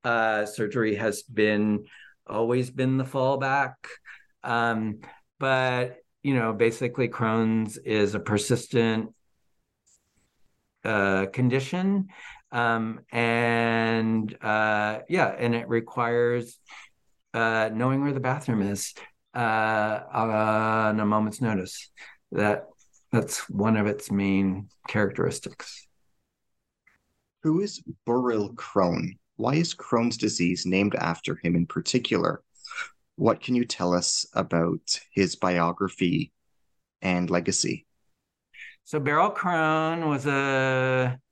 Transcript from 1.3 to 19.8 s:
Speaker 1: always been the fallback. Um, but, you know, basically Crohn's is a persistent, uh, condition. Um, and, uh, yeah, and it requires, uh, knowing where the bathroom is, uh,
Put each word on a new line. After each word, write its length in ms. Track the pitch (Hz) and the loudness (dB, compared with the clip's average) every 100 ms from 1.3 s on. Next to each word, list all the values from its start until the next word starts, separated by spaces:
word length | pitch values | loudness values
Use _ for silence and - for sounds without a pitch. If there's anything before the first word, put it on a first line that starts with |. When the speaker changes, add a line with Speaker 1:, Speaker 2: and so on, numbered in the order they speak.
| 117 107 104 107 104 - - - _ - | 2 4 4 2 0 -4 -20 -20 _ -8
Speaker 1:
always 440 | 104 117 123 127 | -2 0 0 0
been 260 | 131 131 131 | -2 0 0
the 80 | |
fallback. 720 | 131 139 131 135 131 139 131 - - - - - _ _ | -2 0 0 0 0 0 -2 -6 -18 -18 -20 -20 _ _
Um, 580 | 131 120 117 110 110 107 - - _ _ | -4 0 2 0 -4 -6 -14 -20 _ _
but, 600 | 135 131 127 123 123 - _ _ | 0 2 2 0 -4 -6 _ _
you 120 | 143 | 0
know, 180 | 131 113 | 2 0
basically 560 | 107 117 113 127 123 120 | 4 2 2 -4 0 -2
Crohn's 720 | - 113 113 110 113 107 - | 0 0 2 2 2 0 -6
is 360 | - 107 101 | -2 2 2
a 60 | 101 | 0
persistent, 920 | - 104 - 117 - 123 113 110 110 _ _ _ _ _ _ _ _ _ _ _ _ _ _ _ _ _ | 0 0 2 -2 0 2 2 0 -4 _ _ _ _ _ _ _ _ _ _ _ _ _ _ _ _ _
uh, 420 | - 107 98 95 95 | -2 2 4 2 0
condition. 840 | - 127 131 131 180 190 202 196 - - - _ | 0 2 2 -2 -2 0 0 -2 -8 -20 -20 _
Um, 480 | - 117 113 110 113 - | -2 0 0 -2 -8 -6
and, 1300 | 117 117 117 117 117 117 113 113 113 110 113 107 110 | -2 0 2 2 2 2 2 2 0 2 0 -2 -6
uh, 580 | 110 107 107 107 107 107 - | -2 0 2 2 0 -4 -4
yeah, 260 | 175 117 - | 0 0 0
and 160 | 120 | 0
it 140 | 117 - | 0 0
requires, 920 | 117 117 - 117 120 120 120 120 - _ - - _ _ _ _ | -2 -2 -4 0 2 2 0 -6 -16 _ -20 -20 _ _ _ _
uh, 380 | 113 113 113 110 | -2 0 2 0
knowing 300 | 110 127 135 | 0 0 2
where 100 | 143 | 0
the 80 | 131 | -2
bathroom 420 | 127 135 139 113 | -2 -2 0 0
is, 320 | 101 101 - - - _ _ | 0 -2 -8 -12 -20 _ _
uh, 680 | 120 117 110 110 107 | -4 0 0 2 2